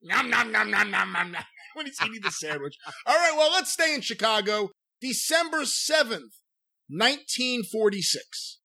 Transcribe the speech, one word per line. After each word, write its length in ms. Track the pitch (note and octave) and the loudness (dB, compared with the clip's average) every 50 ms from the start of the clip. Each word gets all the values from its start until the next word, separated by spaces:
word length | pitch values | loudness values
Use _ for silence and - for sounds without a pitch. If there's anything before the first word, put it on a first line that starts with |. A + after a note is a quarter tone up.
Nom, 260 | _ E3+ F#3 A#3 C4+ B3 | _ 0 2 2 2 2
nom, 220 | A#3 A#3 A#3+ A3+ | 2 2 2 2
nom, 200 | G#3+ G#3+ G#3+ G#3 | 2 0 0 2
nom, 200 | G#3 G3 G#3 G#3 | 2 0 0 0
nom, 220 | G3 F#3 F#3+ F#3+ | 0 -2 -2 -2
nom, 200 | F#3 F3 F3 F3+ | -2 -4 -4 -4
nom. 100 | F3 E3 - - _ - | -6 -12 -12 -14 _ -20
<laughs> 160 | - - - | -20 -18 -12
When 120 | D4 D#4 | -10 -10
he's 140 | C#4 C4+ - | -10 -4 -4
eating 200 | - A3 A3 A3+ | -4 -4 -4 -4
the 80 | G3 E3+ | -6 -4
sandwich. 460 | - - - D3+ D3+ D3 C#3 D3 C#3+ - - C#3+ C#3 - - | -4 -4 -6 -6 -6 -6 -6 -8 -10 -12 -16 -16 -16 -10 0
All 120 | - C4 | 2 4
right, 180 | D#4+ F4 E4+ D#4 | 4 4 4 4
well, 140 | D4+ D#4 D4+ | 4 4 4
let's 220 | E4 F#4 F4+ - | 4 2 0 0
stay 220 | - - E4 D#4+ D4+ | 0 2 2 2 2
in 60 | C#4+ | 0
Chicago. 720 | G3+ - A3+ - - A3 A3 G#3+ G#3 G3 G#3+ G#3+ G#3 G3 - _ _ _ _ _ | -4 -6 -6 0 0 2 2 2 2 0 0 0 -2 -2 -6 _ _ _ _ _
December 640 | - C4 A#3+ - - - D#4 E4 E4+ E4 D#4 D#4 D4 | -8 -6 -4 -4 -2 2 2 2 2 2 -2 -2 -2
seventh, 720 | A3+ - - - - D4+ D#4 D4 A3+ A#3 F3 C3+ A2 _ - _ _ _ _ _ _ _ _ _ _ | 0 -2 -2 -2 2 4 4 4 2 0 -8 -8 -12 _ -20 _ _ _ _ _ _ _ _ _ _
nineteen 760 | C3 D#3+ G#3+ A#3+ C#4 C#4+ - - - - B3 B3+ B3 B3 G#3+ | -4 2 2 2 2 2 -4 -8 -4 -2 -2 -2 -2 -2 -4
forty-six. 960 | - - A3 A3 G#3 G3 G3+ E3+ - - - - _ - - - - - _ | -4 -2 2 2 2 2 2 -2 -2 -2 -2 -4 _ -14 -12 -12 -12 -14 _